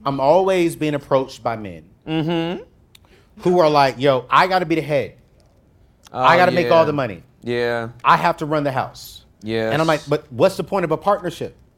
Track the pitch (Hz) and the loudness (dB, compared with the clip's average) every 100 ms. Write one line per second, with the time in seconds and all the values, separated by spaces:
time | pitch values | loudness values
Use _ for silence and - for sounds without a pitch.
0 | 139 139 135 175 190 185 170 147 151 143 | -6 0 4 4 4 2 0 0 -4 -4
1 | - 135 131 - 123 113 104 82 80 _ | 0 0 0 -6 -8 -6 -10 -16 -20 _
2 | - 160 156 170 165 208 508 _ _ _ | -6 -4 -2 -4 -4 -8 -12 _ _ _
3 | _ _ _ - 175 180 156 147 135 123 | _ _ _ -6 0 2 4 4 2 2
4 | 139 131 - 139 185 185 170 160 139 147 | 0 0 2 2 2 0 -2 -4 -2 -2
5 | 95 - _ _ _ _ _ _ _ _ | -4 -10 _ _ _ _ _ _ _ _
6 | _ 117 131 170 180 180 160 165 151 147 | _ 0 2 4 4 2 2 4 2 0
7 | 123 90 - _ 120 120 120 120 117 - | -4 -8 -18 _ -6 -2 -2 -2 -6 -2
8 | 139 151 170 165 151 151 143 127 87 - | 2 2 2 -2 -4 -2 -2 -4 -6 -10
9 | - - _ _ 107 113 110 139 160 151 | -20 -20 _ _ -6 -4 -2 0 0 0
10 | 147 147 - 120 180 185 170 196 170 151 | -2 -4 -4 0 0 0 -4 -4 -2 -2
11 | 196 202 175 - 117 - _ | 0 -2 -4 -8 -12 -14 _